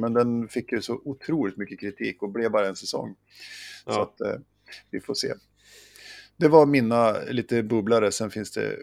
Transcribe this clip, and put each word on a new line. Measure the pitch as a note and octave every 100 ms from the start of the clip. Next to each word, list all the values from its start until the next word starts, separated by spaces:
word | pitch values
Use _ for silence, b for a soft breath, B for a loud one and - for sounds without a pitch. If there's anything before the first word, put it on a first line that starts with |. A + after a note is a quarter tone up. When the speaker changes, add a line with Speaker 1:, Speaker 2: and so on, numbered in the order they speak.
Speaker 1:
Men | A#2
den | A#2 A#2+ A#2 A2+
fick | B2 A2
ju | A2+
så | - A#2
otroligt | D3 C3+ - D#3 G#2 F#2+
mycket | G2 -
kritik | G2+ G2+ A2 -
och | G#2
blev | G#2+ A2+
bara | G#2+ G2
en | F2+
säsong. | - C#3 A#2+ - _ B B B B B
Så | B
Speaker 2:
Ja. | G#2+
Speaker 1:
att, | - -
eh, | G#2 A#2 - _ - B B
vi | C#3+
får | -
se. | - C3+ - _ _ B B B B B B B -
Det | E3
var | D#3 C#3+
mina | C#3+ A2+ A#2 A#2 G2+ -
lite | B2 G#2+ A#2
bubblare, | G#2+ A2+ G#2 A2+ G#2+
sen | - G2
finns | A2 G2+
det | A2 G#2+ -